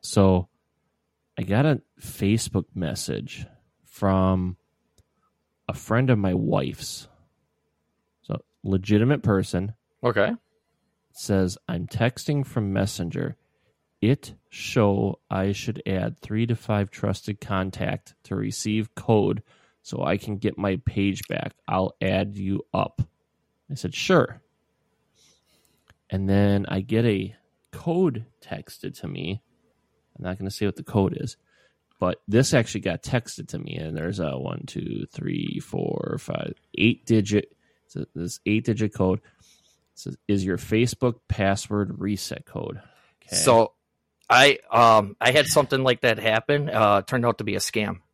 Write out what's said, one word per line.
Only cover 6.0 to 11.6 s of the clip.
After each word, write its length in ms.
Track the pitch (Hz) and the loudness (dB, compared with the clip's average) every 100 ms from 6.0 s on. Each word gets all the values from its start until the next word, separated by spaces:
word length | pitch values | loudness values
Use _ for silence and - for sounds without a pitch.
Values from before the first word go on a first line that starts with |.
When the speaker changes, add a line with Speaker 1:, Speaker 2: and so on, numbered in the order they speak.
| 131 | 4
Speaker 1:
of 80 | 113 | 2
my 160 | 98 | 2
wife's. 760 | 95 110 - 67 - - - - _ _ _ _ _ _ _ _ _ _ _ | 0 0 0 -2 -8 -12 -14 -16 _ _ _ _ _ _ _ _ _ _ _
So 160 | _ - _ _ | _ -10 _ _
legitimate 600 | 101 95 98 104 117 147 | -2 -2 4 4 4 2
person. 520 | - 98 95 90 101 110 _ _ | 2 2 2 -4 -4 -10 _ _
Speaker 2:
Okay. 300 | 123 110 101 233 _ _ _ _ _ _ _ | 0 2 2 0 _ _ _ _ _ _ _
Speaker 1:
Says, 460 | - - 98 92 90 | -16 0 2 2 -2